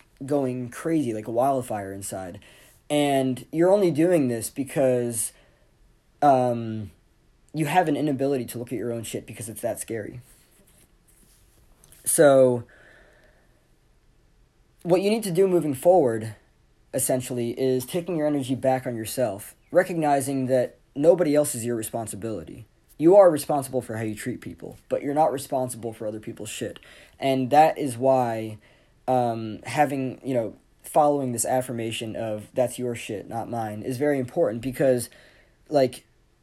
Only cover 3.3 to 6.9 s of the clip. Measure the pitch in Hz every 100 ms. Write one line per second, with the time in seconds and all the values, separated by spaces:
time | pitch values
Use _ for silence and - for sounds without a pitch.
3.3 | 127 - 156 180 202 180 143 170 175 127
4.3 | 117 110 - 135 160 135 123 120 113 -
5.3 | - _ _ _ _ _ _ _ _ 147
6.3 | 131 123 117 113 110 101